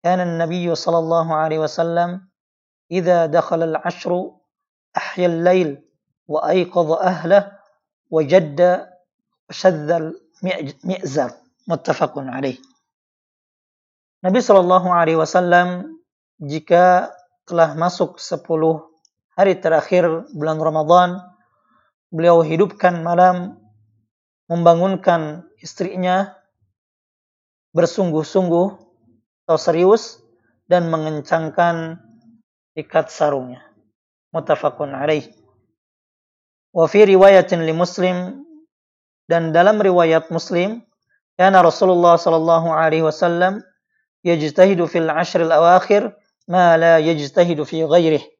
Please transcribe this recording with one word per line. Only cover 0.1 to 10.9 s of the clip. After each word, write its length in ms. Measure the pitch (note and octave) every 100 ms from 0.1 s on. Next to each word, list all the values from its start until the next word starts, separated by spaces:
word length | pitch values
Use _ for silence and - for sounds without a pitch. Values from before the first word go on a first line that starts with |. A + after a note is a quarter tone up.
| F#3
an-nabiyyu 480 | F3 E3 E3 F3+ F3
sallallahu 560 | D#3+ - E3+ D#3+ E3 D#3+ D#3
alaihi 240 | D#3+ D#3
wasallam 640 | D#3 - E3 E3+ F3 F#3 _ _ _ _ _ _ _
idza 400 | F3+ F3 F3 E3
dakhala 400 | D#3+ - E3 E3
al-ashru 640 | D#3 F3 - - F3+ B3+ _ _ _ _ _ _ -
ahya 320 | - - F3+
al-lail 560 | E3 E3+ F#3 E3 C#3 _ _ _ _
wa 240 | _ D3+ -
ayqadha 480 | F#3 F3 F3 D#3+ E3
ahlah 400 | F#3 F3 E3 G3 G3 _ _ _ _ _ _
wa 120 | D#3+
jadda 640 | D3 F3+ D#3+ C#3+ F3+ F3+ - _ _ _ _ _ _
shadda 480 | E3+ F#3+ D#3+ D3 E3+
al-mi'zar." 1400 | D#3+ F4 _ _ F3+ F#3 C#3+ - F3+